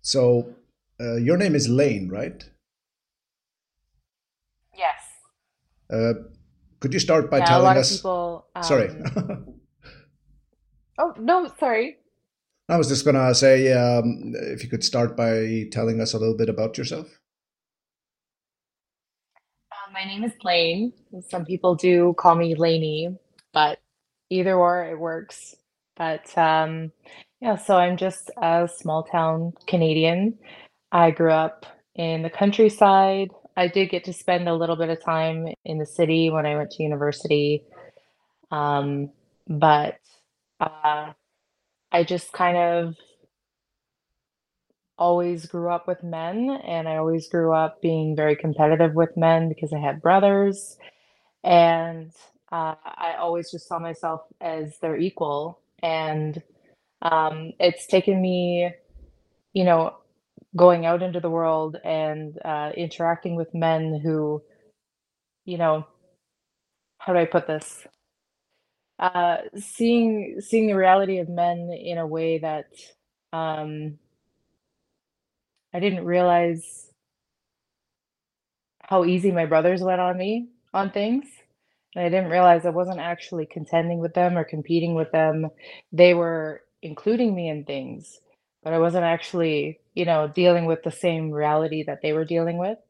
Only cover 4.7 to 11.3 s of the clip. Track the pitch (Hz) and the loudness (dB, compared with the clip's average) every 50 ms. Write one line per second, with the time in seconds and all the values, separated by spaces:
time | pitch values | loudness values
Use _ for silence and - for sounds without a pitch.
4.7 | _ 190 185 160 147 - - - - - _ _ _ _ _ _ _ _ _ _ | _ -4 -4 -4 -4 -4 -12 -20 -20 -20 _ _ _ _ _ _ _ _ _ _
5.7 | _ _ _ _ - 113 113 117 113 - - - - _ _ _ _ _ _ _ | _ _ _ _ -2 0 0 0 0 -2 -6 -18 -20 _ _ _ _ _ _ _
6.7 | _ _ - 131 127 185 - - 175 160 143 - - 139 175 170 170 175 185 185 | _ _ -6 -4 -2 -2 0 2 2 2 2 2 2 2 4 6 6 6 6 6
7.7 | 190 139 127 - 202 190 - 190 180 175 175 175 170 160 _ _ _ 180 175 165 | 6 6 4 2 -2 -4 -4 -4 -4 -2 -4 -6 -8 -10 _ _ _ -6 -2 0
8.7 | 147 127 107 92 - 151 - - - 208 - - - - - - - - _ _ | 2 2 0 0 -4 -8 -10 -6 -6 -6 -6 -6 -10 -12 -14 -18 -20 -20 _ _
9.7 | _ _ _ - - - _ _ _ _ _ _ _ _ _ _ _ _ _ _ | _ _ _ -20 -20 -20 _ _ _ _ _ _ _ _ _ _ _ _ _ _
10.7 | _ _ _ _ _ - 302 339 - - 220 247 | _ _ _ _ _ -4 -4 -4 -2 -6 0 2